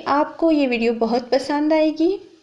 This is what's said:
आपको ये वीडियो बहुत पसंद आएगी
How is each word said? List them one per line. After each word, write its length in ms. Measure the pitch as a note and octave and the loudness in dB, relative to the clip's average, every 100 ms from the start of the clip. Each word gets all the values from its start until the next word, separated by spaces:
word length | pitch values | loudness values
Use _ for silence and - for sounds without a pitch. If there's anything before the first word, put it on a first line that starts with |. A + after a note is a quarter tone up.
| - | 0
आपको 420 | C#4+ D4 - E4 | 0 -2 0 2
ये 160 | D#4 C4+ | 2 2
वीडियो 260 | A#3+ A3+ | 0 0
बहुत 340 | A3+ A3+ A#3 B3 | 0 0 -2 0
पसंद 420 | C4+ C4+ D4 D4+ | -2 0 -2 0
आएगी 460 | D#4 D#4 D#4 E4 G4 - - | 2 2 2 0 -2 -8 -20